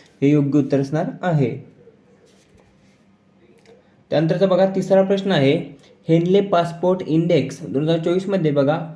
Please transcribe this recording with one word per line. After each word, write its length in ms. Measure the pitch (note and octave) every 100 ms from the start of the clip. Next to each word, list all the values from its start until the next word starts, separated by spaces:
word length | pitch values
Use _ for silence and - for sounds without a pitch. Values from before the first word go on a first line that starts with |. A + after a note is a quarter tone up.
| - -
हे 80 | C#3+
योग्य 280 | D3 C#3 D3
उत्तर 220 | - C3+
असणार 240 | C3+ D3+ C4 -
आहे. 280 | F#3 D3+ A#2+ - - - - _ _ _ _ _ _ _ _ _ _ _ _ _ _ _ _ _ _ - _ _ -
त्यानंतरचा 360 | C#3+ D#3+ F3+ F#3+
बघा 200 | F3+ F#3+
तिसरा 360 | F#3+ - F#3+
प्रश्न 300 | F#3+ G3 G3
आहे 220 | E3 C3+ E3 - - - _ -
हेनले 320 | E3 F3 G3
पासपोर्ट 640 | G3 F3 E3 - F3+ F#3 C3
इंडेक्स 540 | D#3+ F3 D#3+ - -
दोन 200 | C#3+ C3+
हजार 160 | D#3 E3
चोवीसमध्ये 520 | E3+ F3+ G3 F#3+ D#3
बघा 260 | C#3+ C3+ D#3+ D#3+